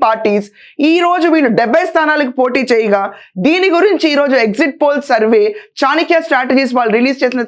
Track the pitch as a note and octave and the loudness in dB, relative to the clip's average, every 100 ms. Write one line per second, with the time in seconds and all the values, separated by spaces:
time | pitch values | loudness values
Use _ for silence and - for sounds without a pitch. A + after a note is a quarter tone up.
0 | A3+ A3 G#3 G#3 G3+ _ - - D4+ E4+ | 0 0 0 -2 -4 _ -18 -4 0 2
1 | F4 F4+ E4 D#4+ C4+ A3 A#3 D4+ F4 E4 | 0 0 2 2 2 0 2 0 0 0
2 | D#4 D4+ C#4 B3+ B3+ C4+ A#3+ A3+ A3 G3+ | 0 0 -2 -2 -2 0 0 0 2 0
3 | G3+ - - F#3 A#3+ F4+ F#4+ E4+ G4 F4 | -2 -10 -18 -4 0 2 2 2 2 2
4 | D#4+ C#4+ C#4+ B3+ A3+ G3+ D#4+ - D4 C#4+ | 0 0 0 2 0 0 -2 0 -2 -2
5 | C#4+ A#3+ G#3+ A3+ G#3 G#3 - - C4+ D4+ | -2 0 2 2 2 -2 -14 -4 -2 0
6 | E4 E4 D#4+ C4+ B3+ C4 C4 B3 A#3 G#3+ | 0 0 0 -2 0 0 0 0 0 0
7 | B3 C#4 C4+ B3+ | 0 0 -2 -2